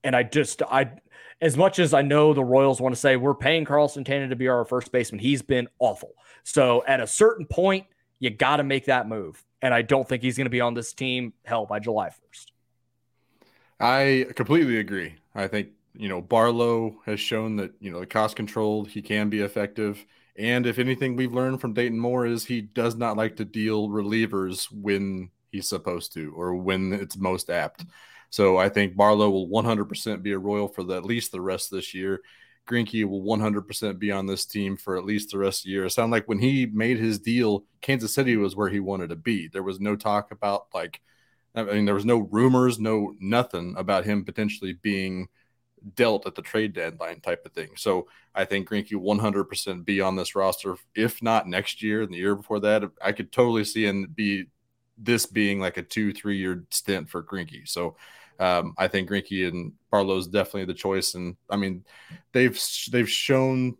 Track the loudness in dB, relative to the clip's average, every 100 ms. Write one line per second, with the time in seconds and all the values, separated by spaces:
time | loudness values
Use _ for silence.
0 | 2 2 2 0 0 -2 0 2 2 -4
1 | _ -20 -20 0 0 4 4 4 4 4
2 | 6 6 6 6 6 6 6 4 0 2
3 | 4 4 4 2 2 2 4 4 4 0
4 | -4 -2 -2 -2 2 2 2 -2 0 0
5 | 0 -2 0 0 2 0 0 _ 0 0
6 | -12 -20 _ -18 -2 4 6 4 4 0
7 | 0 6 6 6 -4 2 2 2 -2 _
8 | _ _ -4 2 2 4 2 -2 2 0
9 | 0 -6 -8 -12 _ _ 2 2 4 2
10 | 2 -2 -2 -2 -2 0 0 -2 -8 -6
11 | -4 -4 -4 -10 -4 -4 -2 -4 -2 -2
12 | -2 -8 _ -20 -20 _ _ _ _ _
13 | _ _ _ _ _ _ _ _ 4 4
14 | 4 4 2 -2 2 4 4 2 -2 -6
15 | -6 -12 _ -6 -4 -2 -6 _ _ -10
16 | -6 -6 2 4 4 4 2 2 -2 -6
17 | -8 -6 -2 -2 -2 -4 -6 -10 -12 -10
18 | -2 0 0 -2 -6 -2 0 0 -4 -10
19 | -4 -2 0 0 -2 -2 -4 -4 -4 -6
20 | -14 _ _ -6 0 2 0 0 0 0
21 | -2 0 -2 0 -2 -2 -4 -2 -2 -2
22 | -2 0 0 -2 -4 -6 -4 -2 -2 0
23 | -2 0 -2 -4 -8 -2 0 0 0 -2
24 | 0 0 0 0 -2 -4 -8 -8 -2 0
25 | 0 -6 -10 _ _ -8 -6 -6 -4 -6
26 | -8 -10 -10 -6 -4 -2 0 0 0 -4
27 | -6 -4 -2 -2 -2 -2 -2 -6 -20 -20
28 | -20 -20 _ 4 6 6 4 2 0 4
29 | 6 6 4 2 0 0 2 0 -2 -6
30 | -6 -6 -4 -4 -2 -2 -2 -6 -6 -4
31 | -2 -4 -4 -6 -4 -4 -4 -6 -8 -6
32 | -4 -4 -8 _ -20 _ -2 -2 0 -2
33 | -2 -2 -2 0 0 -2 -4 -6 -6 -4
34 | -2 -2 -4 -6 -6 -4 -4 -6 -4 -6
35 | -2 -4 -4 -2 -2 -2 -4 -4 -2 0
36 | 2 0 0 0 2 2 0 0 0 2
37 | 0 -2 0 2 2 2 _ _ -2 0
38 | 0 0 2 2 0 0 -2 -2 -4 -4
39 | -6 -6 -2 -4 -4 -8 -6 -4 -4 -2
40 | 0 -2 -2 -4 -2 -2 -4 -8 -8 -12
41 | _ _ _ _ _ -8 -2 0 2 2
42 | 2 2 2 4 6 6 4 2 0 0
43 | -2 -6 0 0 0 -4 -6 -8 0 0
44 | 2 -2 -2 -4 -4 -4 -10 -6 -2 -2
45 | -2 -6 -10 _ _ _ _ _ -18 2
46 | 2 2 -2 -12 -6 -2 -2 -4 -8 -8
47 | -12 -8 -6 -6 -6 -12 -12 -6 -2 -2
48 | -2 _ _ -4 -2 -2 -2 -6 -4 -4
49 | 0 2 2 0 -4 -6 -8 -8 -2 0
50 | 0 -2 -4 -2 -2 -2 -6 -10 _ -2
51 | -2 0 0 2 0 -4 -4 -6 -2 -2
52 | -4 -2 -2 -2 -2 -2 2 2 0 _
53 | -4 -4 -4 2 2 2 -2 0 0 0
54 | -4 -4 -2 -2 -6 _ _ _ _ _
55 | 0 0 0 0 2 2 -2 -4 -8 -2
56 | -2 -2 -4 -2 -2 -6 -6 -6 -2 -4
57 | -4 -10 -10 -10 -10 -14 -10 -6 -6 -8
58 | -20 -20 -20 _ 2 2 0 -2 -2 0
59 | -2 -4 -4 -4 -2 -4 -10 -14 _ 0
60 | 2 0 0 -2 -2 -4 -8 -6 -2 -2
61 | -2 -6 -10 -12 _ -4 -4 -6 -12 -20
62 | -20 -20 _ 2 2 2 -6 -6 -2 0
63 | 0 -2 2 2 2 0 -2 -6